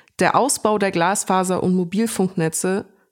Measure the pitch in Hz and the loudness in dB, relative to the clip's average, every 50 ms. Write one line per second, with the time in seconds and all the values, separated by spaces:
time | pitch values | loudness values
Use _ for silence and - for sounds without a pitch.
0 | - _ _ - 190 170 - 170 220 277 - - - 214 214 208 202 190 185 175 | -20 _ _ 0 2 2 2 2 2 0 0 0 0 0 0 0 0 0 0 0
1 | 170 175 196 196 - - 190 185 185 180 185 175 - 185 185 185 180 175 185 190 | 0 0 0 -2 -2 0 0 0 0 0 0 0 0 0 0 0 0 -2 -2 -2
2 | 226 226 - - 190 185 - - 165 160 160 - - 185 185 196 - - _ _ | -2 -2 0 0 -2 -2 -2 -2 -4 -2 -2 -2 -2 -2 -2 -2 -4 -8 _ _
3 | _ _ | _ _